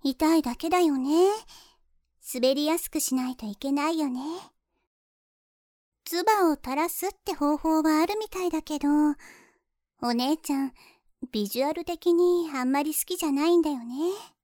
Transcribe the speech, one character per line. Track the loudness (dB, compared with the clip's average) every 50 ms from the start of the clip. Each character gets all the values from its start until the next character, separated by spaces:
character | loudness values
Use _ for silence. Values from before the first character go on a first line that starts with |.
| _
痛 | -4 -2 _ 2 4 4
い | 4
だ | 2 0 -6 -6
け | -4 0
だ | 2 4
よ | 4 4 2 0
ね。 | 0 2 4 4 4 4 4 0 -6 -14 -20 -20 -20 _ _ _ _ _ _ _ _ _ _ _ _ -10 -6
滑 | 0 2 2 2
り | 2 0
や | 0 0 -2
す | -2 -4
く | -6 -4
し | -4 -2 -2
な | -2 -2 -4
い | -6 -8
と | -10
い | -12 -12
け | _ -6 -4
な | -2 -2 -2 -2
い | 0 0
よ | -2 -2
ね。 | -2 -4 -6 -8 -8 -10 -12 -16 _ _ _ _ _ _ _ _ _ _ _ _ _ _ _ _ _ _ _ _ _ _ _ _ _ _ _ _ _ _ _
唾 | -8 -6 -2 2 2 2 4 4 2
を | 2
垂 | 0 -2 -6 -2
ら | -2 -2 -2
す | -2 -4 -6 -6
っ | -6 _ _
て | -8 -4
方 | -2 0 0 0 0
法 | 0 0 0 2 2
は | 2 4 4
あ | 2
る | 2 0 -4
み | -6 -6
た | -6 -4
い | -4 -2
だ | -2 -2
け | -4 -4 -6 -2
ど、 | 0 2 4 4 4 2 0 -2 -8 -20 -20 -20 _ _ _ _ _ _ _ _ _ _ _ _
お | -4 -2 -2
姉 | 0 0 0 -2 -2
ち | _ -4 -2
ゃ | -2 -2 -4
ん、 | -6 _ _ _ _ _ _ _ _ _ -16 -6
ビ | -4 -4 -4 -2
ジ | -2 -2
ュ | -2 -2
ア | -2
ル | -4 -6
的 | -8 -10 -4 2 2 4
に | 4 6 4 4 2 0 -2 -4
あ | -4 -2
ん | 0
ま | 0 0
り | 0 -2 -2
好 | -4
き | -4 -4 -4 -4
じ | -2
ゃ | -2 0
な | 2 2 4
い | 4 4
ん |
だ | 4 2
よ | -2 -4
ね。 | -8 -10 -6 -4 -2 -2 -2 -4 -10 -18 _ _